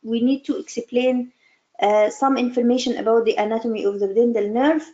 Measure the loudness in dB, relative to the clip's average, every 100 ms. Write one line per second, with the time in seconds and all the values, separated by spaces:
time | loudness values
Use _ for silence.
0 | -4 -2 0 0 -4 -8 -6 -10 -4 -2
1 | 0 -2 -4 _ _ _ _ -2 2 2
2 | 2 0 0 2 0 0 2 2 0 -2
3 | 2 2 2 0 0 -2 -4 -2 -2 -2
4 | -2 2 2 2 -2 0 2 0 -4